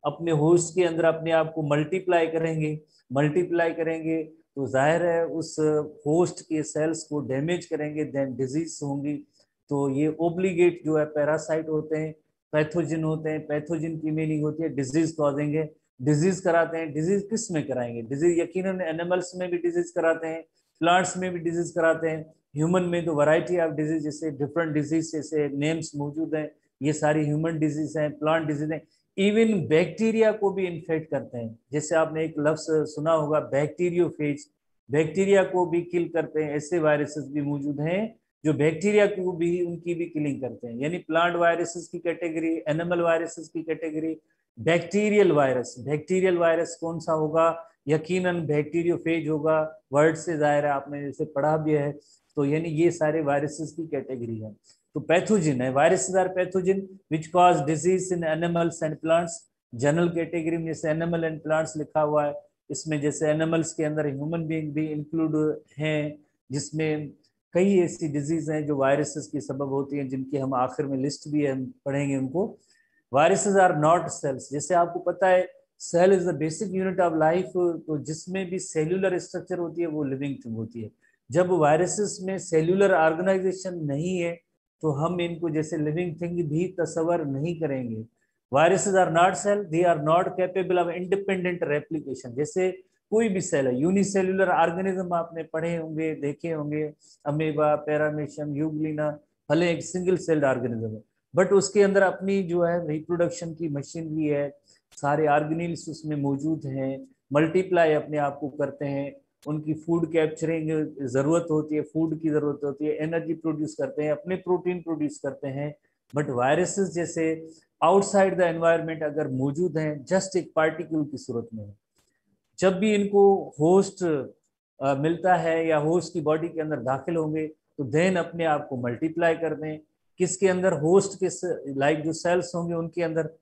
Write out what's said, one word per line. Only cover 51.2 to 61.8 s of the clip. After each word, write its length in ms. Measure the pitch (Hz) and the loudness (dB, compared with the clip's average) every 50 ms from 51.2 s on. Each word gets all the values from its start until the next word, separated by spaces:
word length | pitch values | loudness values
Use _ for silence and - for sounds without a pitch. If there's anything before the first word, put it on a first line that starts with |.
| 156 | -6
पढ़ा 320 | 151 - 139 139 151 156 | -4 -2 0 0 2 2
भी 160 | 160 151 156 151 | 2 2 2 2
है। 200 | 147 143 143 - - _ _ _ _ _ _ _ | 2 0 -2 -4 -8 _ _ _ _ _ _ _
तो 80 | - 143 | 0 0
यानी 240 | 143 147 156 165 170 | 2 2 0 0 -2
ये 220 | 156 147 170 175 | 0 2 2 2
सारे 300 | 165 - 156 151 151 160 | 4 2 0 0 0 0
viruses 520 | 156 139 143 143 147 147 151 - 160 139 - | 0 2 0 0 0 -2 -6 -8 -10 -10 -8
की 140 | - 160 | -10 -8
category 520 | 160 156 139 127 - 131 120 117 113 113 110 | -6 -6 -6 -6 -6 -10 -8 -8 -8 -8 -8
है। 140 | 110 107 104 _ _ _ _ _ _ _ _ | -10 -12 -14 _ _ _ _ _ _ _ _
तो 60 | 151 | -10
पैथोजन 600 | 120 - 156 180 180 185 220 202 160 156 139 123 123 | 0 2 2 2 4 4 2 4 4 2 2 2 0
है, 100 | 131 127 | 0 2
viruses 400 | 135 147 170 185 185 185 - 185 | 4 6 6 4 2 0 0 2
are 120 | 190 185 180 185 | 2 2 2 0
pathogen 440 | 185 185 180 180 190 180 185 190 196 190 - - - _ _ 151 | -2 -2 -2 -2 -2 0 0 0 0 -2 -10 -16 -20 _ _ -6
which 140 | 160 156 - | -6 -6 0
cause 280 | - 180 180 180 180 160 143 | 4 6 8 8 6 6 2
disease 400 | 143 160 151 - 175 185 185 180 - 180 | -2 -2 0 2 2 2 2 0 -2 -4
in 100 | 175 170 | -2 -2
animals 520 | 156 156 160 170 170 170 170 170 170 165 - 170 | -2 -2 0 -2 0 0 0 0 0 -2 -2 -4
and 140 | 156 156 143 - | -4 -4 -4 0
plants। 300 | 160 165 170 175 170 - - _ _ _ _ _ _ - | 2 2 2 2 0 -8 -14 _ _ _ _ _ _ -8
General 340 | 117 120 143 147 170 175 175 | 0 2 2 4 4 2 2
category 480 | 170 170 165 160 170 170 160 165 165 | 0 -2 -4 -2 -4 -4 -2 -2 -4
में 100 | 170 165 | -4 -4
जैसे 220 | 160 156 151 - 160 151 | -6 -6 -4 -2 -2 -2
animal 300 | 165 170 170 170 165 165 | 0 0 -2 -2 -2 -2
and 160 | 160 160 151 - | -2 -4 -6 -2
plants 300 | 151 156 156 160 156 - | 0 0 0 0 -2 -4
लिखा 240 | 156 | -8